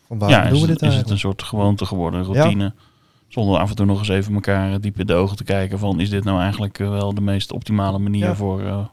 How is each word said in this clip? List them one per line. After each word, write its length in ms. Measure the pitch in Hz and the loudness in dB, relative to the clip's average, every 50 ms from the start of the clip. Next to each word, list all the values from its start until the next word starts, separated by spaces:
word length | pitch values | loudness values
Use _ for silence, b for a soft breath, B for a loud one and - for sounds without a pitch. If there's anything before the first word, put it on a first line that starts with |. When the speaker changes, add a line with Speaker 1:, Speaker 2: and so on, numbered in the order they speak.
| _ _ | _ _
Speaker 1:
Van, 100 | 117 107 | -6 0
waarom 180 | 104 101 - 107 | 4 6 6 6
Speaker 2:
Ja, 60 | - - | 6 4
Speaker 1:
doen 40 | 131 147 | 4 4
Speaker 2:
is 40 | 156 | 4
Speaker 1:
we 40 | 160 | 2
Speaker 2:
het, 100 | 165 - | 2 2
Speaker 1:
dit 100 | - - | 2 2
Speaker 2:
is 60 | 104 | 2
het 0 | |
Speaker 1:
eigenlijk? 140 | - 104 110 | 2 2 0
Speaker 2:
een 100 | 101 98 | 0 0
soort 240 | - 98 95 - - | 0 -2 -4 -4 -6
gewoonte 420 | - - 107 101 101 104 101 95 | -6 -2 0 2 2 2 2 0
geworden, 340 | - 104 92 85 82 92 90 | -4 -2 -2 -2 -2 -2 -2
een 120 | 92 92 98 | -2 0 2
Speaker 1:
Ja. 80 | 127 | 2
Speaker 2:
routine? 320 | 151 170 - 101 98 101 110 b b b b b b b b b b b | 4 4 4 2 0 -2 -4 b b b b b b b b b b b
Zonder 300 | - 123 110 101 95 80 | -6 -2 0 2 4 2
af 100 | 87 107 | 2 0
en 60 | 107 | 0
toe 100 | 104 101 | 2 2
nog 140 | 98 98 98 | 2 2 2
eens 100 | 104 104 | 0 0
even 240 | 95 98 98 104 104 | 0 0 0 0 -2
elkaar, 400 | 101 98 - 98 98 95 95 98 | -2 0 0 0 0 0 0 -2
eh, 60 | 98 | -2
diep 200 | 104 104 95 98 | -4 -4 -4 -4
in 60 | 90 | -4
de 80 | - 85 | -2 0
ogen 240 | 87 95 95 104 98 | 0 0 0 -2 -4
te 60 | - | -4
kijken 360 | - 95 98 95 92 98 95 | -2 -2 -2 -2 -2 -4 -4
van, 200 | 104 101 95 80 | -2 -2 -2 -2
"Is 100 | 95 101 | -2 -2
dit 140 | 101 101 95 | -2 -2 -2
nou 160 | 98 98 90 | 0 0 0
eigenlijk, 380 | 90 98 - - 110 101 - - | 0 0 -2 -2 -4 -6 -6 -4
eh, 100 | 98 101 | -4 -4
wel 240 | 101 101 101 101 98 | -2 -2 -2 -4 -2
de 80 | 101 | -2
meest 300 | 101 101 98 98 - - | -2 -2 -2 -2 -4 -6
optimale 480 | - - - - 107 104 98 98 95 98 | -8 -10 -6 -2 -2 0 0 0 0 0
manier 260 | 101 101 104 101 98 | -2 -2 0 0 0
Speaker 1:
Ja. 100 | 90 87 | 0 0
Speaker 2:
voor, 260 | 98 104 98 95 98 | -2 -2 -2 -2 -4
eh, 240 | 98 98 98 101 104 117 | -4 -4 -4 -6 -6 -8